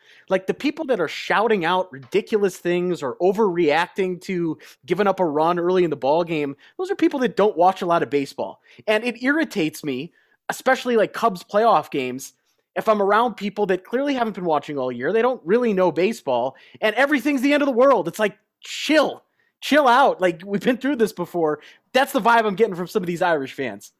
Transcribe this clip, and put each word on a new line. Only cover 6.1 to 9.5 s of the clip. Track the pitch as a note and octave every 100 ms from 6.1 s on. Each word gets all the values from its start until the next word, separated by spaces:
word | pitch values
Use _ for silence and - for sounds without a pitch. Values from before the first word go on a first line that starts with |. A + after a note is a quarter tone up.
| D#3+ E3+
game, | D#3+ C#3+ C#3+ - -
those | F#4
are | G4
people | D#4+ C#4
that | A#3+ -
don't | G#3 D#3
watch | F3+ F#3
a | F3+
lot | E3+
of | C3+
baseball. | C#3+ C#3 - G2+ - _ - -
And | G#3+
it | A#3+ A3+
irritates | B3+ D4+ D4+